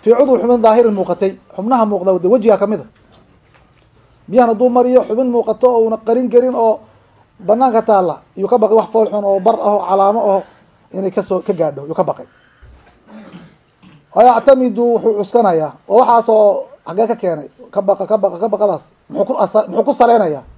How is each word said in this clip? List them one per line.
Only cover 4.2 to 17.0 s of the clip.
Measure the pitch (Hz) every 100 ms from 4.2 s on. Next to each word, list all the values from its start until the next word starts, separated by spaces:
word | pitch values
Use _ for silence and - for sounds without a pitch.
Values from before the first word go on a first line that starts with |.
| -
Biyahan | 214 233
hadduu | 214 247
mariyo, | 247 247 254 -
xubin | 220 262
muuqato | 240 226 208 254
oo | 240 226
una | 220
qarin | 226 233 254
karin | 240 254
oo | 247 226 214 - _ _ _ _ _
bannaanka | 180 226 262 226
taalla, | 220 202 180 147 _ -
iyuu | 196
ka | 240
baqay | 208 220
wax | -
fool | 226 220
xun | 208
oo | 202 196
bar | 190 226
ah | 196
oo | 202 180
calaamo | 196 196 220
ah | 208 196 - _ _ _ _
inay | 185 190
ka | 196
soo, | 190 185
ka | -
gaadho, | 180 160 139 143
iyuu | 160
ka |
baqay. | 160 139 - _ _ _ - - _ _ _ 214 185 175 170 _ _ _ 185 _ _
Wa | -
yactamidu | 240 226 233 262 254 208
wuxuu | 240 226 190 208
cuskanayaa, | 196 240 214 165 151 - -
oo | 208
waxaas | 240 233 226
oo | 220 208 160 - -
xaggee | - 175